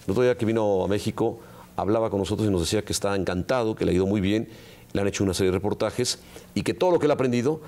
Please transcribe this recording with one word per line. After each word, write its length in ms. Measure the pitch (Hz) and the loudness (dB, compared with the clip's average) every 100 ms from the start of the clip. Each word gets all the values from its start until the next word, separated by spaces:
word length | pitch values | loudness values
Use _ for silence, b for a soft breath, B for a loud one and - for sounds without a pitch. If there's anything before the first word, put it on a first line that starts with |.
| - | -2
El 60 | |
otro 120 | 101 | 2
día 140 | 123 120 | 2 2
que 80 | 110 | 0
vino 400 | 113 107 95 92 | 2 2 2 2
a 20 | |
México, 520 | 101 110 - 113 - B B B - | 0 -2 -2 -2 -2 B B B -4
hablaba 340 | 92 113 113 | 0 0 0
con 100 | 98 | 0
nosotros 280 | 95 101 107 | -2 0 0
y 40 | |
nos 100 | 92 | 0
decía 220 | 82 107 | 0 -2
que 100 | - | -2
está 220 | - 98 98 | -4 -2 -2
encantado, 580 | 90 90 90 131 110 101 | -2 -2 0 0 0 0
que 80 | 85 | 0
le 60 | |
ha 40 | 90 | 2
ido 100 | 95 | 2
muy 140 | 107 | 2
bien, 260 | 92 107 - B B B B | 2 0 -2 B B B B
le 80 | 98 | -2
han 60 | 101 | -2
hecho 160 | - 98 | 0 0
una 80 | |
serie 180 | 85 95 | 2 0
de 60 | 92 | 0
reportajes 600 | 101 101 110 110 123 - B B B 202 | -2 -2 -2 -2 -4 -4 B B B -6
y 80 | |
que 100 | 160 | -4
todo 160 | - 180 | 0 2
lo 80 | 165 | 4
que 60 | 147 | 4
él 60 | |
ha 40 | 131 | 2
aprendido 460 | 131 120 120 156 | 2 2 0 -2